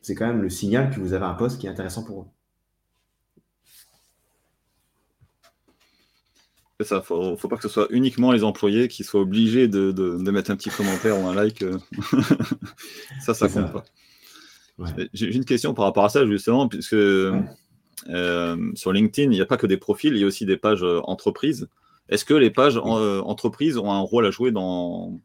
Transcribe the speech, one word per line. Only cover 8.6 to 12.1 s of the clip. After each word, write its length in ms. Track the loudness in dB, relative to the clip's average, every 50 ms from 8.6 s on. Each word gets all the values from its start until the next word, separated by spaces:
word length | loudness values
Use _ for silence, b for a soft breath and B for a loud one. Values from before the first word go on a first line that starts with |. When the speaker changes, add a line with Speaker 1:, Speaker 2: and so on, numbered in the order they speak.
| 0 0 2 2 0
Speaker 2:
qui 160 | 0 -2 -8 -14
soient 200 | -2 0 0 0
obligés 440 | 2 2 2 2 4 4 4 4
de, 240 | 4 4 2 0 0
de, 280 | 0 0 -2 -2 -2 -2
de 120 | -2 0
mettre 220 | 0 -2 0 -2 -4
un 40 |
petit 140 | -6 -6 -10
commentaire 480 | -6 -4 -4 -2 -2 -2 0 0 0 0
ou 80 | 0
un 80 | -2 0
like, 280 | 0 0 0 0 -2 -6
euh. 160 | -6 -6 -6 -8 _
<laughs> 220 | -10 -10 -4 0